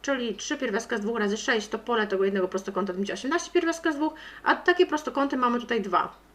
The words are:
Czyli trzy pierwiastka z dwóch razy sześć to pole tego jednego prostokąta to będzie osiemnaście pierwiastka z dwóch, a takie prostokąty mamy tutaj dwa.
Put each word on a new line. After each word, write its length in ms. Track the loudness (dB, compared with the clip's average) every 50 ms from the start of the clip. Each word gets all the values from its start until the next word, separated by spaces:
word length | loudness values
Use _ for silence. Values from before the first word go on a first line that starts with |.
Czyli 320 | 0 0 -2 0 0 -4 -4
trzy 240 | -6 -4 -6 -4 -2
pierwiastka 380 | -2 -2 -2 -2 -2 -2 -4
z 40 | -2
dwóch 180 | -2 -2 0 0
razy 180 | 0 0 0
sześć 320 | 0 0 0 0 0 0 -4
to 100 | -6 -6
pole 280 | -2 0 0 0 2
tego 180 | 2 2 2 2
jednego 240 | 2 2 2 0 0
prostokąta 440 | -2 -4 -4 -2 -2 -2 -2 -2
to 40 | -2
będzie 160 | -4 -4 -4
osiemnaście 380 | -4 -4 -2 0 0 0 -2 2
pierwiastka 420 | 0 2 2 2 -2 0 0 0
z 40 | 0
dwóch, 180 | 2 0 -2 -2 -6 -16 -16 -16 -4
a 140 | 2 2 2
takie 300 | 4 4 2 6 6 4
prostokąty 500 | 2 2 -2 -2 -2 0 0 0 0 2
mamy 240 | 2 2 2 2 0
tutaj 200 | 0 0 -2 -2
dwa. 440 | 0 2 0 0 0 0 -8 -16 -20 -20